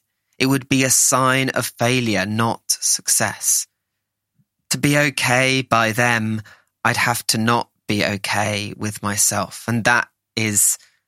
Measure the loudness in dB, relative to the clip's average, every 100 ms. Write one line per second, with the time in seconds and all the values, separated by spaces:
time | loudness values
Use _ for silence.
0 | _ _ _ -2 0 0 0 0 2 2
1 | 2 2 2 2 0 -2 -4 -2 0 0
2 | 0 -2 -2 0 0 -2 -4 -4 -2 -2
3 | -2 0 0 -2 -2 -2 -4 _ _ _
4 | _ _ _ _ _ _ -8 -2 2 2
5 | 2 0 2 2 2 0 0 0 2 2
6 | 0 0 -2 -4 -8 -20 _ _ -2 0
7 | 0 -2 -2 0 2 0 -2 _ -4 -2
8 | 0 -2 -4 -4 -2 -4 -6 -8 -8 -6
9 | -4 -2 0 -2 -4 -6 -4 0 2 2
10 | 0 _ _ -4 -2 0 0 -2 -10 _